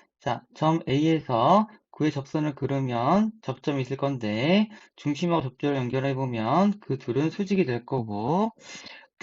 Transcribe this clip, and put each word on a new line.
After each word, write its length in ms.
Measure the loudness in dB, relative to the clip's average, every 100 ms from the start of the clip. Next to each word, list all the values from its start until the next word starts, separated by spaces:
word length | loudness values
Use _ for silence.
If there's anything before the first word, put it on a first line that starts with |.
| _ _
자, 240 | -6 -6 -8
점 260 | -2 0 2 0
A에서 800 | 2 2 2 0 2 6 4 2 -6 _
구의 220 | -4 -2
접선을 440 | -2 -4 -4 -4 -4
그으면 760 | -4 -2 -2 0 2 2 2 -2
접점이 400 | -8 -6 -4 -4
있을 160 | -4 -2
건데 720 | -2 -2 -2 0 2 4 2 -4 -20 -8
중심하고 460 | -4 -2 0 0
접점을 340 | -2 -2 -2 0
연결해보면 1040 | -2 -2 -2 -2 -4 -2 0 2 2 0
그 160 | -4 -6
둘은 340 | -2 -2 -2
수직이 340 | -2 -2 0 0
될 200 | -2 -4
거고 680 | -6 -4 -4 -2 0 -2 -4 -18 -18 -18 -20 -20 -4